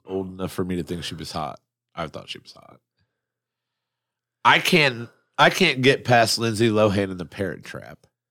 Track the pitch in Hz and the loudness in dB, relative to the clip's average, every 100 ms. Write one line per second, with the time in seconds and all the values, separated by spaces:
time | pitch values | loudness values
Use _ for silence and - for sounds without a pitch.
0 | - 95 95 92 92 - 90 90 82 87 | -8 -8 -8 -8 -8 -6 -6 -4 -6 -8
1 | 78 82 80 - 73 50 _ _ _ - | -10 -12 -10 -8 -8 -12 _ _ _ -12
2 | 80 - 50 - _ - - - _ _ | -12 -12 -16 -18 _ -20 -20 -20 _ _
3 | _ _ _ _ _ _ _ _ _ _ | _ _ _ _ _ _ _ _ _ _
4 | _ _ _ _ 117 123 - 180 143 117 | _ _ _ _ 2 4 4 2 2 0
5 | 117 _ _ - 156 170 175 131 131 127 | -12 _ _ 4 4 4 0 2 2 2
6 | - 120 113 - 113 104 113 107 107 98 | 4 4 4 0 -2 0 2 4 2 2
7 | 98 92 85 - 95 - - - 57 71 | -2 -6 -12 -8 -8 -8 -14 -16 -16 -20
8 | _ _ _ | _ _ _